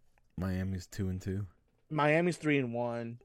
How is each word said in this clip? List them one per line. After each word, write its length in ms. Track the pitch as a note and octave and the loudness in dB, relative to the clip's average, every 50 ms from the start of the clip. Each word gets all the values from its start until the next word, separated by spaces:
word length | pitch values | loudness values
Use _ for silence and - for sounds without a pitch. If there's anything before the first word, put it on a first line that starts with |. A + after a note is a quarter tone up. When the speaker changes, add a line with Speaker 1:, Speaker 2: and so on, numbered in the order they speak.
| _ _ _ _ _ _ _ | _ _ _ _ _ _ _
Speaker 1:
Miami's 520 | - F2+ F#2+ F#2 F#2 F#2+ F#2+ F#2+ F#2 - - | -4 -2 -2 0 0 0 -2 -4 -4 -6 -8
two 200 | - - G2 F#2 | -6 -4 -2 -2
and 120 | F#2 F#2 | -2 -4
two. 240 | - G2+ F#2 G2 G#2 - _ _ _ _ _ _ _ _ | -4 -4 -4 -4 -4 -8 _ _ _ _ _ _ _ _
Speaker 2:
Miami's 480 | D3+ D3+ C#3+ D3+ D3+ E3 F3 F3+ D#3+ - | 0 2 4 6 6 6 4 2 0 0
three 200 | - D3+ D3 C#3 | 0 2 2 2
and 140 | B2+ A#2+ | 2 0
one. 460 | A#2 A#2 A#2+ A#2+ A#2 A#2 A#2 A#2 A#2+ A#2+ | -2 -2 -2 -2 -4 -4 -6 -8 -10 -12